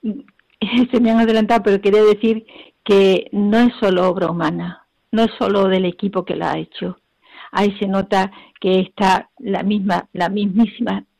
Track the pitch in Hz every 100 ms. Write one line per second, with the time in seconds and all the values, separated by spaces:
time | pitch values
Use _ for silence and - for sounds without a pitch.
0 | 220 202 - _ _ - 196 240 247 240
1 | 226 226 226 220 214 233 202 196 202 208
2 | 214 208 226 220 - - - _ - 196
3 | 196 185 - 202 202 220 240 - 202 180
4 | 185 180 175 170 160 170 175 175 _ _
5 | _ 220 226 - 196 202 190 190 185 175
6 | 196 190 180 165 165 160 160 - 180 -
7 | _ _ _ - - 190 202 196 196 196
8 | 190 196 196 - - - 190 185 185 -
9 | 190 185 - - - 190 196 208 190 233
10 | - 185 175 202 202 190 226 - 226 196
11 | - _